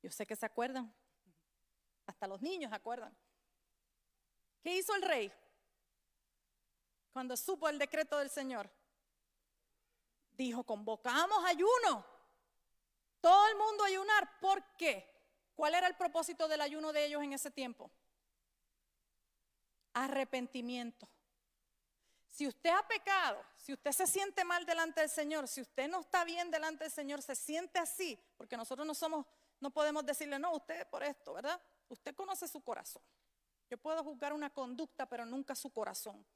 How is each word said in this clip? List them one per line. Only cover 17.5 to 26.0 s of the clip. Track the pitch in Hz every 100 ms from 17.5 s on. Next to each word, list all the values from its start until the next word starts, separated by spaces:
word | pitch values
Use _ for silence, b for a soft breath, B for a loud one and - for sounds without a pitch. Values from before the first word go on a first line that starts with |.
tiempo? | 269 254 226 - _ _ _ _ _ _ _ _ _ _ _ _ _ _ _ _ _ _ _ _
Arrepentimiento. | 233 269 277 262 254 247 254 240 247 240 - - _ _ _ _ _ _ _ _ _ _ _ _
Si | - 285
usted | - 339
ha | 359 403
pecado, | 440 - 392 311 196 - -
si | -
usted | 277 285
se | - 359
siente | 381 392 392
mal | 359 349
delante | 339 330 330 320
del | 311
Señor, | - 294 311 262
si | -
usted | 247 - 277
no | 359